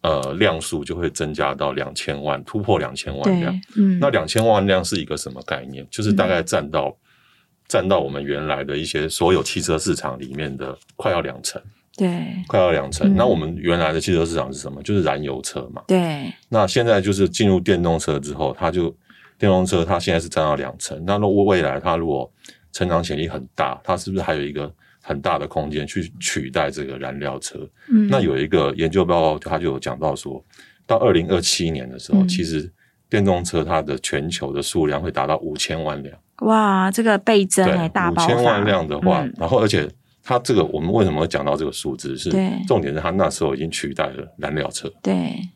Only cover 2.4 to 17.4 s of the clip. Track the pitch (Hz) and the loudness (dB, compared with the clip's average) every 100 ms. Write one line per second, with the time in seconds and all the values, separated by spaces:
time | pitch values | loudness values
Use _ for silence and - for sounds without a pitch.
2.4 | 67 107 101 90 67 65 - 69 - 180 | -4 -6 0 0 0 -8 -8 -2 2 2
3.4 | 170 185 - 214 196 180 143 110 80 110 | 0 -4 -6 2 4 6 2 2 0 2
4.4 | 113 104 98 92 87 95 71 73 - 65 | 4 4 4 2 2 -4 -4 -6 -6 -12
5.4 | - 67 64 67 - - 107 98 92 87 | -8 -8 -8 -14 -12 -4 0 2 4 2
6.4 | 85 - 73 78 67 - _ _ _ _ | 0 -2 -2 -2 -4 -8 _ _ _ _
7.4 | _ _ _ 113 92 95 69 69 71 71 | _ _ _ 0 2 2 2 -6 -4 -4
8.4 | 76 69 69 71 80 73 78 - 85 90 | -2 -4 -4 -6 -4 -4 -4 2 4 4
9.4 | - - 80 80 98 82 76 62 64 67 | 2 -4 -2 -2 0 -2 -4 -8 -10 -8
10.4 | 76 67 65 65 _ _ - 87 73 62 | -8 -8 -10 -12 _ _ -2 0 -2 -8
11.4 | - - - _ _ - 185 175 165 185 | -10 -10 -16 _ _ -2 -2 -2 -6 -8
12.4 | 180 - 180 160 69 73 98 95 123 85 | 0 2 4 2 -2 0 4 4 4 2
13.4 | 78 85 82 87 80 80 82 87 82 82 | 0 -4 0 2 2 0 2 2 2 -2
14.4 | 65 69 73 69 73 101 78 69 73 65 | -4 -8 -12 -10 -2 2 2 0 -4 -6
15.4 | - 73 62 - - 185 170 147 135 - | -8 -8 -10 -14 0 2 2 -4 -8 -14
16.4 | _ 117 98 131 117 101 95 98 92 87 | _ 0 2 2 4 4 4 2 2 4